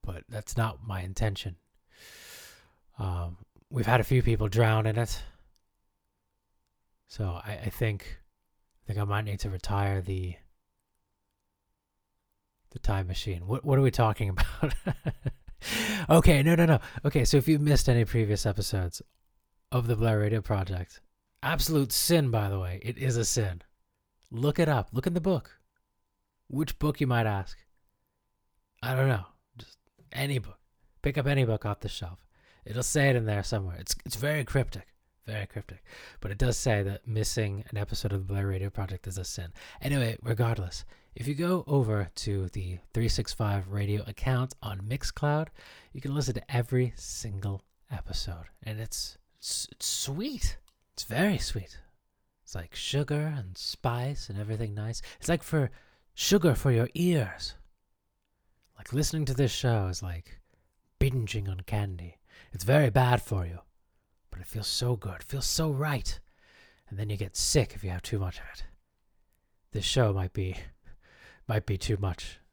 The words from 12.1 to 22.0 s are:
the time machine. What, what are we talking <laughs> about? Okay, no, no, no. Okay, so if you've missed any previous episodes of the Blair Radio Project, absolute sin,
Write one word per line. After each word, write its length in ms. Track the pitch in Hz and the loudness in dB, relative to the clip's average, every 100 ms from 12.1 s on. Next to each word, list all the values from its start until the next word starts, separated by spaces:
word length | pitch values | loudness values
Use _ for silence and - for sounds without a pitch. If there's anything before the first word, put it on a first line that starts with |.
| _ _ _ _ _ _ | _ _ _ _ _ _
the 80 | - | -2
time 280 | - 98 92 | 2 2 0
machine. 400 | 90 - 90 87 | -4 -4 -6 -2
What, 180 | 123 | -4
what 140 | - 135 | 2 6
are 40 | |
we 80 | 135 | 6
talking 380 | - 113 107 101 | 6 2 4 -2
<laughs> 340 | 92 - - | 4 2 2
about? 120 | 151 - - - - - - - - - - 220 220 214 170 | 0 0 -2 -4 -4 -4 -6 -8 -16 -14 -6 -2 -2 -2 6
Okay, 340 | 160 - 147 | 8 10 8
no, 120 | 147 | 8
no, 120 | 170 170 | 6 6
no. 120 | 143 - - | 6 2 -2
Okay, 200 | 147 143 | 0 4
so 120 | 117 147 | 6 6
if 120 | 131 | 6
you've 120 | 156 | 4
missed 280 | 147 143 - | 6 6 6
any 160 | 120 | 4
previous 420 | 113 120 107 104 - | 4 2 2 2 0
episodes 560 | 98 98 98 90 - - _ _ _ _ _ _ | 0 0 0 -2 -6 -18 _ _ _ _ _ _
of 160 | 123 113 | -2 0
the 80 | 117 | 2
Blair 240 | 113 107 | 4 4
Radio 200 | 104 110 | 2 0
Project, 600 | 101 104 95 92 90 - _ _ _ _ | 0 0 0 -4 -6 -12 _ _ _ _
absolute 480 | - 156 - 156 139 | -2 0 2 2 2
sin, 400 | - | 0